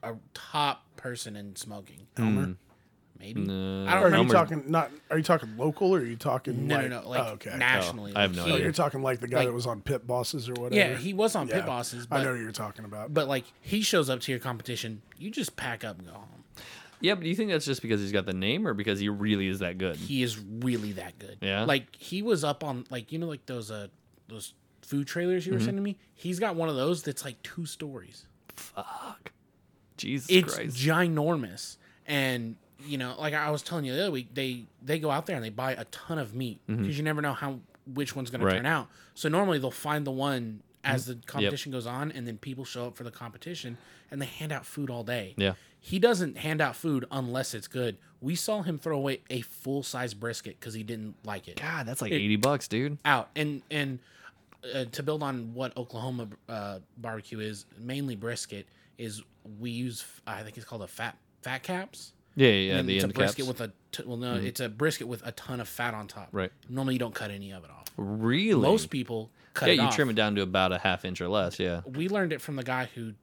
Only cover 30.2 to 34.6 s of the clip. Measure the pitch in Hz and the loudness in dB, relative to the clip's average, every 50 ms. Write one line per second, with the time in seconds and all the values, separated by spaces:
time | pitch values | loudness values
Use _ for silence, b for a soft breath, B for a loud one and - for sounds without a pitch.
30.2 | 127 160 185 185 175 - - - - - 131 123 131 151 160 165 180 170 160 151 | 2 8 8 8 8 6 0 -2 -2 -4 -2 0 2 4 6 6 4 4 4 2
31.2 | 147 160 175 151 120 98 90 113 - - - b b b b b b - 147 143 | 4 4 2 2 0 -4 -8 -10 -12 -12 -12 b b b b b b -2 0 2
32.2 | 135 131 127 120 117 113 110 - _ _ _ - 139 147 143 135 127 123 123 - | 2 2 0 0 -4 -6 -10 -12 _ _ _ -20 -10 -6 -4 -4 -4 -4 -6 -4
33.2 | 151 151 147 151 151 151 151 147 - - 170 170 147 131 127 151 196 202 156 131 | -4 -2 0 0 0 0 0 -2 -2 -4 -4 -2 -2 0 0 0 0 0 0 -4
34.2 | 127 110 123 139 135 131 127 123 | -6 -6 -4 -2 -2 -2 -2 -6